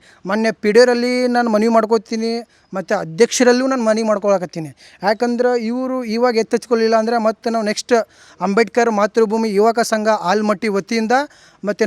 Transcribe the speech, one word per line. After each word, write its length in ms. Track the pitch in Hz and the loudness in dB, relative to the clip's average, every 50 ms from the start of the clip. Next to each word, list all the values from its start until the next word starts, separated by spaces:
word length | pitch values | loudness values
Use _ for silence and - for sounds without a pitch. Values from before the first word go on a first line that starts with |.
| - _ _ _ - 180 | -10 _ _ _ -8 -4
ಮೊನ್ನೆ 220 | 202 220 220 220 - - | -2 -2 -2 -2 -2 -2
ಪಿ 80 | - 208 202 | -2 2 4
ಡಿ 40 | 240 240 | 4 4
ಒರಲ್ಲಿ 280 | 240 240 240 240 247 247 254 247 247 240 | 4 2 0 -2 -2 -2 -2 0 0 0
ನಾನು 140 | 240 240 233 214 | 0 0 0 0
ಮನವಿ 160 | 208 220 233 226 | 0 2 2 2
ಮಾಡ್ಕೋತೀನಿ, 560 | 226 220 214 233 220 220 - 226 226 226 226 226 233 226 - _ _ _ _ 185 | 2 2 2 0 -2 -2 -4 -6 -6 -4 -4 -6 -6 -10 -14 _ _ _ _ -10
ಮತ್ತು 160 | 196 170 - 214 180 165 | -8 -4 -4 -4 -4 -4
ಅಧ್ಯಕ್ಷರಲ್ಲೂ 640 | 160 160 170 240 - - - 240 247 247 254 262 262 | -4 0 0 0 2 2 2 4 4 4 4 2 -2
ನಾನು 120 | 269 254 226 220 | -2 0 0 0
ಮನವಿ 160 | 214 220 226 214 | 0 0 0 0
ಮಾಡ್ಕೊಳಕತ್ತೀನಿ. 600 | 208 196 202 202 196 180 180 - - 170 156 139 123 _ - - - _ 175 | 0 0 0 0 0 0 -2 -6 -8 -10 -10 -10 -12 _ -20 -20 -12 _ -2
ಯಾಕಂದ್ರೆ 440 | 202 220 - 240 240 240 233 247 247 247 240 220 226 | -2 0 0 0 -2 0 0 0 0 0 0 -2 -4
ಇವರು 280 | 240 254 262 254 262 254 240 220 214 | -4 -4 -4 -4 -4 -6 -4 -4 -2
ಇವಾಗ 260 | 233 247 247 220 226 220 | 0 0 2 2 0 0
ಎತ್ತೆಚ್ಕೊಳ್ಳಿಲ್ಲ 520 | - 247 220 - - 240 226 226 220 226 220 220 | 0 -2 -4 -2 0 0 2 2 2 2 2 2
ಅಂದ್ರೆ 160 | 226 240 233 214 | 0 0 0 0
ಮತ್ತೆ 220 | 220 220 - - 233 226 | -2 -2 -2 -4 -4 -2
ನಾವು 120 | 226 208 208 | -2 -2 -2
ನೆಕ್ಸ್ಟ್ 240 | 208 - - - 247 226 196 - _ _ - - - - 180 | -4 -4 -2 0 0 0 0 -2 _ _ -20 -20 -10 -6 -4
ಅಂಬೇಡ್ಕರ್ 440 | 196 196 233 226 196 - 240 233 233 214 202 | 0 2 0 0 2 0 0 0 2 2 0
ಮಾತೃಭೂಮಿ 500 | 208 214 - 226 226 196 220 226 226 220 190 196 | 0 0 2 0 0 2 0 -2 -2 0 2 2
ಯುವಕ 200 | 214 233 214 233 220 - 226 | 2 2 2 0 -2 -2 -2
ಸಂಘ 160 | 214 214 220 214 185 165 175 | -2 0 0 0 0 0 0
ಆಲ್ಮಟ್ಟಿ 400 | 202 220 220 214 208 - 233 214 196 196 | 0 0 0 -2 -2 -2 -2 -2 -2 -2
ವತಿಯಿಂದ 340 | 196 - 233 226 220 214 247 269 294 - - _ - - _ _ - 202 | -4 -4 -4 -2 0 0 0 0 0 -4 -10 _ -20 -20 _ _ -6 -4
ಮತ್ತೆ 160 | 196 - 220 | -2 0 0